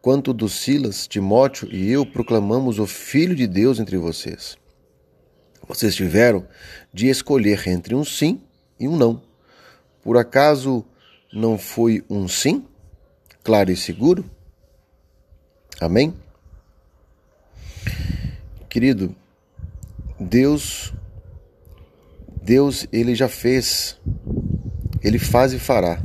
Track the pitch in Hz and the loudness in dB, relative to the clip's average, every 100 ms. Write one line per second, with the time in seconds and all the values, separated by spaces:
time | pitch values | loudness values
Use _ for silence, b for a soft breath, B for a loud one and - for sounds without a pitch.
0 | - 139 139 120 110 - - 143 127 98 | 2 2 2 -2 -2 -4 -2 0 0 -6
1 | - 104 98 110 135 135 - 104 95 131 | -6 -4 2 4 4 0 -10 -4 0 0
2 | 139 123 117 113 101 117 131 107 101 - | 0 -4 0 0 2 0 0 -2 -4 -6
3 | - 139 175 170 120 90 117 117 104 92 | -2 0 2 0 0 2 2 2 -2 -4
4 | 82 80 - - - - _ _ _ _ | -4 -6 -10 -12 -16 -18 _ _ _ _
5 | _ _ _ _ _ _ - - 110 - | _ _ _ _ _ _ -14 -4 -2 0
6 | 92 76 120 101 - B B B B 92 | 0 4 4 4 -2 B B B B -2
7 | 120 131 - 139 104 101 - 90 87 123 | 0 0 2 2 4 2 0 -4 -2 -4
8 | 147 - 147 254 _ _ _ _ 123 165 | -4 0 0 0 _ _ _ _ -4 2
9 | 120 117 _ _ b b b b b _ | 2 2 _ _ b b b b b _
10 | - 120 117 135 147 147 131 127 104 b | 2 2 4 4 4 4 0 -4 -6 b
11 | b b _ 104 113 107 - - 117 110 | b b _ -2 0 0 -4 0 2 2
12 | - 104 92 - - 277 - _ - - | 0 -4 -4 0 0 0 -4 _ -20 -20
13 | _ _ _ _ - 107 95 90 - 87 | _ _ _ _ 2 4 4 0 -4 0
14 | 127 180 - - - _ _ _ _ _ | 2 2 0 -16 -20 _ _ _ _ _
15 | _ _ _ _ _ _ _ - 82 95 | _ _ _ _ _ _ _ -8 0 2
16 | 151 170 - _ _ - _ _ _ _ | 2 -2 -20 _ _ -20 _ _ _ _
17 | _ _ _ _ _ - B B B B | _ _ _ _ _ -20 B B B B
18 | B B B B B - - - 123 117 | B B B B B -20 -6 0 2 2
19 | 92 - _ _ _ _ - - - - | -2 -6 _ _ _ _ -16 -14 -16 -14
20 | - - 92 110 135 147 - - - - | -14 -10 0 2 4 2 -4 -10 -12 -14
21 | - - - - - _ - - - _ | -14 -20 -20 -20 -20 _ -20 -20 -20 _
22 | _ - - - 92 127 143 135 - 113 | _ -20 -14 -12 2 4 4 0 -4 -2
23 | 117 117 127 - 120 131 117 - - - | 0 2 0 0 0 0 0 -4 -6 -8
24 | - - - - - - - - - - | -8 -8 -6 -6 -4 -6 -6 -8 -6 -2
25 | 101 113 - 117 131 127 - 123 87 85 | 0 0 2 4 4 0 0 0 2 -2